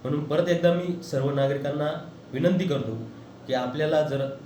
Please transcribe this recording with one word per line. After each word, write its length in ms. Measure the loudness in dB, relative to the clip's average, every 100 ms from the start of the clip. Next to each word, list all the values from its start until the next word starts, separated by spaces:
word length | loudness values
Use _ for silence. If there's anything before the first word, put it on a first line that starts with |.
म्हणून 200 | -2 -2
परत 260 | 0 0 2
एकदा 240 | 4 4
मी 300 | 4 0 -4
सर्व 300 | -2 -2 0
नागरिकांना 680 | 2 2 0 -2 -2 -2 -4 -10 -16 -10
विनंती 340 | 2 4 4 2
करतो 280 | 0 -2 -6 -8 -12 -18 -18 -2
की 60 |
आपल्याला 480 | -2 0 0 2 4
जर 280 | 2 0 -2 -6